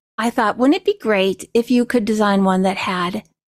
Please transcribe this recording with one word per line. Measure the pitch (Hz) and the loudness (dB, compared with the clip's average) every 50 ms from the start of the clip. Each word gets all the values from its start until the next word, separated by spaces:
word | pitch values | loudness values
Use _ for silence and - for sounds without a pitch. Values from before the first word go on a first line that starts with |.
| _ _ - | _ _ -10
I | - 220 240 | -6 -6 -4
thought, | - - 226 208 - | -2 -2 -2 -2 0
wouldn't | - 247 277 320 | 2 2 2 2
it | 403 - | 2 0
be | 403 415 | -2 -2
great | - - 220 214 190 190 196 185 - - - - | -2 -2 -2 0 0 0 -2 -2 -6 -8 -4 -2
if | 233 233 - | -2 0 2
you | 254 240 240 | 2 0 2
could | 240 - 247 208 | 2 0 -2 0
design | 220 214 214 208 202 202 196 196 | 0 0 0 2 2 2 2 2
one | 190 185 190 | 2 2 2
that | 185 185 196 | 0 0 -2
had | - - - 185 180 175 180 202 214 - _ _ _ _ _ _ | -4 -6 -6 -4 -4 -4 -6 -6 -10 -12 _ _ _ _ _ _